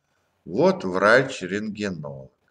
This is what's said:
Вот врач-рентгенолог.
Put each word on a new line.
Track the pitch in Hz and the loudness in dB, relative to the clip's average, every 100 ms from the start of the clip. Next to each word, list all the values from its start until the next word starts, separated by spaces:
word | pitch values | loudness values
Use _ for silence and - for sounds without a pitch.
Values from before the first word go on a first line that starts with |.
| _ _ _ _ | _ _ _ _
Вот | - 92 175 185 | -8 2 2 2
врач-рентгенолог. | 95 90 98 123 135 - 90 98 110 104 104 85 73 67 65 _ _ | -2 2 6 6 4 -6 -6 -6 -6 -6 -6 -6 -10 -14 -18 _ _